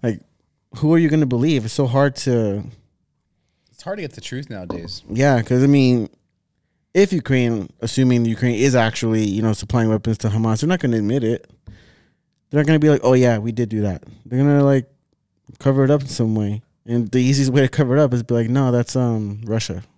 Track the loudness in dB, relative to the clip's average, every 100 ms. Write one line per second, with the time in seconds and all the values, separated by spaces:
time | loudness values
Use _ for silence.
0 | -4 -6 _ _ _ _ _ -4 2 2
1 | 4 2 0 0 0 0 -2 -2 0 2
2 | 0 0 -2 0 0 -4 -8 -16 _ _
3 | _ _ _ _ _ _ _ _ -10 -8
4 | -10 -12 -12 -12 -10 -12 -10 -10 -10 -16
5 | -10 0 2 2 2 2 4 4 4 2
6 | 0 _ _ _ _ _ _ _ _ 2
7 | 2 0 0 0 0 -2 -6 _ -6 0
8 | 2 2 2 0 -2 0 2 2 0 -2
9 | -2 0 0 0 -2 -2 -2 0 0 0
10 | -2 -4 -2 -2 0 0 -2 -2 0 -2
11 | 0 -2 -2 -4 _ _ -20 -20 _ _
12 | _ _ _ _ _ -2 2 4 4 2
13 | 4 4 4 0 -2 -4 -4 -2 -4 -4
14 | -12 -20 -8 -2 2 4 4 2 -2 _
15 | _ _ _ _ _ -4 0 2 2 2
16 | -2 -4 -2 0 -2 -6 -10 _ -6 -4
17 | -2 0 0 2 2 2 0 0 0 2
18 | 2 0 -2 -2 0 0 2 0 0 -2
19 | -2 -2 -4 -8 -6 -4 -4 -10 -12